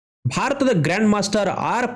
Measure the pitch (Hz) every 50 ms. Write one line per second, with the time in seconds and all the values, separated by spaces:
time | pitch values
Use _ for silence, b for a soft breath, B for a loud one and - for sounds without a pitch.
0 | _ _ _ _ _ 127 - 175 214 262 277 277 277 262 240 170 139 156 175 208
1 | 220 214 208 208 196 - - 214 202 185 - - - 156 190 233 247 240 240